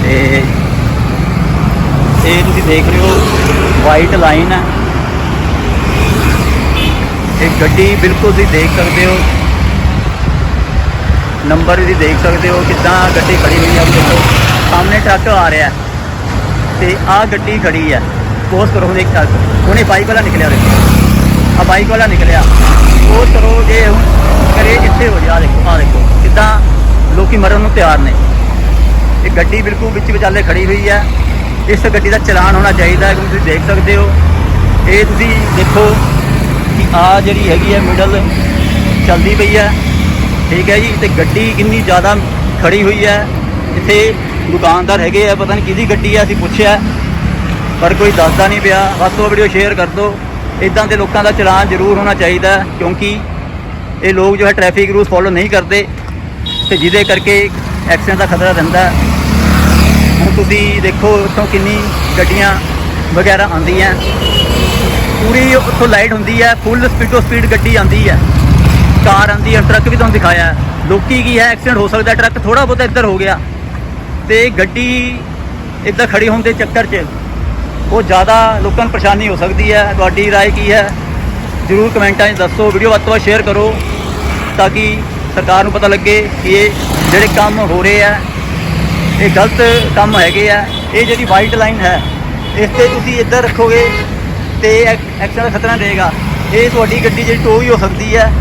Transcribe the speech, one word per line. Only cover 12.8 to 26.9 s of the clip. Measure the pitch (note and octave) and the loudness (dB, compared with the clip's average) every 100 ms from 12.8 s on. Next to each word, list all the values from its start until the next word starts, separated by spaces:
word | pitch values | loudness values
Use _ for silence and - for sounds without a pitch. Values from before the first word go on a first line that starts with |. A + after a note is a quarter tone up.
| F3 F#3 F#3 E3 | 0 2 2 0
ਗੱਡੀ | D#3+ F3+ | 0 0
ਖੜੀ | - E3+ | 2 2
ਹੋਈ | E3 - | 2 2
ਹੈ। | - | 4
ਦੇਖੋ | - - - - - - - - | 2 2 2 2 2 2 0 0
ਸਾਹਮਣੇ | F3+ F#3 G3+ - | 0 0 0 2
ਟਰੱਕ | F#3+ A3 | 0 2
ਆ | G3+ E3 | 2 2
ਰਿਹਾ | D#3 C#3+ - - - - - - - - - - - | 0 -2 -4 -8 -8 -8 -8 -6 -4 -4 -4 -4 -2
ਤੇ | F3+ F#3 F3+ | -2 -2 0
ਆਹ | F#3+ A3+ | 0 0
ਗੱਡੀ | G3+ G#3 G#3+ | -2 -4 -2
ਖੜੀ | F3+ D#3+ D#3 | -2 -2 -2
ਹੈ। | C3 - - - - - | -2 -4 -6 -4 -4 -2
ਪੋਜ਼ | F#3 G#3+ | 0 0
ਕਰੋ | G3 F3+ | 0 0
ਹੁਣ | F#3 | -2
ਇੱਕ | F#3 | 0
ਟਰੱਕ, | F3 D3 F3 - - - | 0 2 2 2 2 2
ਹੁਣ | G#3+ | 2
ਇਹ | - | 2
ਬਾਈਕ | F#3+ G3+ | 0 2
ਵਾਲਾ | A3 | 0
ਨਿਕਲਿਆ, | G#3 G3 D#3 | 0 0 2
ਦੇਖੋ | - - - - - - - - - - - | 2 4 4 4 4 4 4 2 2 2 2
ਆਹ | F#3 | 4
ਬਾਈਕ | F#3+ G3+ | 2 2
ਵਾਲਾ | A3 A3 | 2 2
ਨਿਕਲਿਆ। | - - - - - - - - - - | 4 4 6 6 6 6 6 6 6 6
ਪੋਜ਼ | - - | 6 6
ਕਰੋ | - - D3+ D3 | 6 6 4 4
ਜੇ | - - | 4 4
ਹੁਣ | - - - - - - - | 4 4 4 4 4 4 4
ਕਰੇ | E3+ | 4
ਇੱਥੇ | F#3+ F#3+ F#3 F#3 | 4 4 4 2
ਹੋ | F3+ | 2
ਜਾ। | - | 2
ਆਹ | E3+ | 2
ਦੇਖੋ, | - - F3+ | 2 2 4
ਆਹ | E3 | 4
ਦੇਖੋ | - - - - | 4 4 4 6
ਕਿੱਦਾਂ | - G#3 G#3+ G#3+ - - - | 6 4 4 4 4 4 4